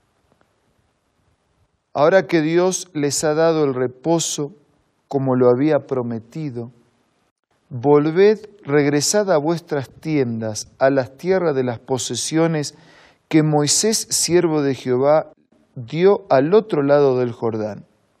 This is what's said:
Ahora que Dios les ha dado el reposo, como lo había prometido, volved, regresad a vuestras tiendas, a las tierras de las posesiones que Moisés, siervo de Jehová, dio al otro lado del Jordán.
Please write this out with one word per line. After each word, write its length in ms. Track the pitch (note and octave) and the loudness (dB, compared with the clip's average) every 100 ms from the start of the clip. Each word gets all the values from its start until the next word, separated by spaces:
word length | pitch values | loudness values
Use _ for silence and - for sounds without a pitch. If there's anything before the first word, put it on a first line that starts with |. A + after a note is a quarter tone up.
| _ _ _ _ _ _ _ _ _ _ _ _ _ _ _ _ _ _ _ | _ _ _ _ _ _ _ _ _ _ _ _ _ _ _ _ _ _ _
Ahora 360 | - D#3 F#3+ - | 0 2 2 2
que 160 | E3+ | 0
Dios 440 | D#3 E3+ F#3 F3+ - | 0 0 0 -2 -8
les 300 | D3+ C#3+ - | -4 -4 -2
ha 100 | D#3 | -2
dado 300 | D3+ E3 D#3 | 0 2 2
el 100 | C#3 | 0
reposo, 800 | B2+ B2+ - D#3+ E3 - - C#3+ - _ _ _ _ - | -2 -4 -4 -2 -2 -2 -6 -10 -12 _ _ _ _ -6
como 280 | C#3 C3+ B2+ | -4 0 2
lo 140 | B2 | 2
había 380 | B2 D3+ C#3+ - | 2 2 -2 -2
prometido, 840 | B2+ A#2+ A2+ - E3 D3+ A#2+ A#2 _ _ _ _ _ _ _ _ _ - | -6 -6 -10 -12 -12 -10 -10 -14 _ _ _ _ _ _ _ _ _ -16
volved, 760 | B2+ C#3+ D3 D#3 E3 G3+ G#3+ - - | -4 2 4 4 2 2 2 -6 -16
regresad 680 | - D3 C#3+ D3 - G#3 G3 | -2 0 2 0 0 0 2
a 80 | D#3 | 0
vuestras 500 | D3+ E3 - D3 B2 | 0 -4 -4 -8 -8
tiendas, 800 | - D#3+ D3+ A#2+ A2+ A2 G#2+ - - | -10 -4 -2 -2 -4 -8 -8 -12 -2
a 140 | C3+ | 0
las 260 | C#3 B2+ - | 2 -2 -6
tierras 380 | F3 F#3+ E3+ C3 | -2 0 0 -2
de 80 | |
las 160 | B2+ A2+ | -4 -6
posesiones 960 | - C3 - A#2+ - D#3+ E3 D#3 C#3 - _ _ _ _ - | -6 -6 -6 -8 -4 -2 0 -2 -6 -12 _ _ _ _ -2
que 140 | D#3 | 0
Moisés, 640 | D#3 D3 C#3+ - G#3+ G#3+ - | 2 2 0 0 0 -2 -4
siervo 500 | - - F3 F3 D#3 | -4 0 0 2 0
de 140 | C#3 B2+ | -2 -2
Jehová, 560 | B2+ B2 C#3+ D3+ - _ _ _ _ | -2 0 2 2 0 _ _ _ _
dio 540 | C3+ A2+ D3+ F#3+ G3+ - | -18 -10 0 2 2 2
al 240 | C3+ D3+ | 2 4
otro 300 | G#3+ A3 D3+ | 2 2 0
lado 340 | C#3 D3 C#3 B2+ | 2 4 4 2
del 140 | B2 | -2
Jordán. 560 | A2+ A#2 A2 G#2+ F#2+ - _ _ _ | -4 -6 -4 -6 -10 -20 _ _ _